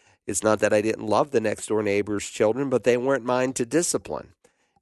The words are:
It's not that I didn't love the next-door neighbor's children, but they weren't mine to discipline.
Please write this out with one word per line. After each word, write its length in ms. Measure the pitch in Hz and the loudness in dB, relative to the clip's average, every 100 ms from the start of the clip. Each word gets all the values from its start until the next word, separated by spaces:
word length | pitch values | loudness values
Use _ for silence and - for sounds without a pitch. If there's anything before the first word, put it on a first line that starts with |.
| _ _ - | _ _ -6
It's 160 | 101 | 0
not 160 | 107 107 | 2 4
that 140 | 104 | 4
I 100 | 107 | 2
didn't 240 | 107 107 110 | 2 -2 0
love 240 | 104 147 | 0 2
the 100 | 131 | 0
next-door 440 | 110 101 - 107 | -2 -4 -4 -2
neighbor's 440 | 104 101 104 101 - | 0 0 -2 -4 -6
children, 400 | - 107 120 139 | 0 0 2 0
but 140 | 123 | 0
they 140 | 123 120 | 2 2
weren't 280 | 131 135 | 2 -2
mine 280 | 120 127 127 | 0 0 0
to 100 | 131 | -2
discipline. 720 | 117 147 175 - - 69 - _ _ _ _ _ | -2 0 0 -4 -6 -12 -12 _ _ _ _ _